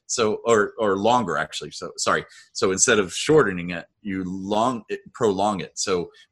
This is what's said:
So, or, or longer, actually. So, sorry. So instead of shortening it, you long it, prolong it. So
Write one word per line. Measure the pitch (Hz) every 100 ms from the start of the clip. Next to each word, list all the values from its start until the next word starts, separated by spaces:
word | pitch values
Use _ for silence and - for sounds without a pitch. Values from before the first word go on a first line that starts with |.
| -
So, | - 107 101 117
or, | 110 101 -
or | 107 95
longer, | 107 123 92 76
actually. | 80 - 76
So, | - 85 -
sorry. | - 90 - - -
So | - 104
instead | 95 - 107
of | 92
shortening | - - 156 104 90 87
it, | 85 - _
you | 104 95 90
long | 95 95 104 120 117 -
it, | 101 -
prolong | - 110 95 104 95
it. | 76 -
So | - 90 82 - _